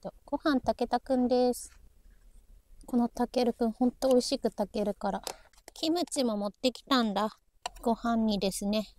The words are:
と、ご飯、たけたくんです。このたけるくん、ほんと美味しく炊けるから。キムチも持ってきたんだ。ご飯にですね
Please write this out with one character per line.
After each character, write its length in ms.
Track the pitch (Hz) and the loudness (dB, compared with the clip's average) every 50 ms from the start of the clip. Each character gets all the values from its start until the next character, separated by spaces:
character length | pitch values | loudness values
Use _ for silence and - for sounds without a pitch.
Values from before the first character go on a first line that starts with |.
と、 120 | _ 190 - - _ | _ -14 -16 -14 _
ご 140 | - - 285 | -6 -6 -2
飯、 220 | - 330 285 254 | 0 2 0 2
た 140 | - - 226 | 0 0 -2
け 140 | - - - | -2 -2 -2
た 100 | - 247 | -2 -4
く 180 | _ - 269 | _ 0 0
ん 120 | 254 247 247 | 2 2 2
で 260 | 254 247 247 247 240 | 2 4 2 2 0
す。 160 | - - - - - - - _ - - - - - - - - - _ _ - - _ _ - - - | -2 -8 -16 -20 -20 -20 -20 _ -20 -20 -20 -20 -20 -20 -20 -20 -20 _ _ -20 -20 _ _ -20 -20 -12
こ 120 | - - | -2 0
の 120 | 240 240 233 | 0 0 0
た 200 | - - 247 233 | 0 -2 -4 -2
け 160 | - - 247 | 0 0 0
る 80 | 240 233 | 0 0
く 100 | _ 247 | _ -2
ん、 60 | 226 | -2
ほ 160 | 220 _ 254 | 0 _ 0
ん 60 | 247 - | 0 0
と 160 | - - 262 | 0 2 4
美 60 | 262 | 4
味 60 | 247 240 | 4 4
し 160 | - - 254 | 2 -4 0
く 100 | - 220 | -2 -2
炊 220 | - - 208 190 _ 214 | -2 -2 -6 -4 _ -4
け 40 | 208 | -2
る 100 | 202 202 | -2 -4
か 180 | _ - 202 190 | _ -4 -4 -4
ら。 100 | - - - - - - - _ - _ - _ | -4 -6 -8 -12 -12 -16 -20 _ -20 _ -20 _
キ 180 | - - 320 | -4 -2 0
ム 140 | 311 349 349 | 0 0 -2
チ 200 | - - 294 262 | -2 -2 -2 0
も 120 | 240 220 | 0 0
持 120 | 208 202 208 | -2 -4 -6
っ 40 | - | -6
て 200 | _ - 254 240 | _ -2 -2 -2
き 100 | - - | -2 -4
た 180 | - 277 254 | 0 2 2
ん 140 | 233 220 196 | 2 2 0
だ。 240 | 190 208 220 - _ _ _ _ _ _ - - - | 0 -2 -2 -4 _ _ _ _ _ _ -14 -14 -4
ご 140 | - 247 226 | -2 -2 -2
飯 300 | - - 233 233 226 220 | 0 0 -2 0 2 2
に 160 | 220 208 196 | 2 2 2
で 100 | 190 196 | 0 -2
す 160 | 185 - 208 | -2 -2 -4
ね 220 | 196 208 220 208 - - | -2 -2 -2 -2 -4 -10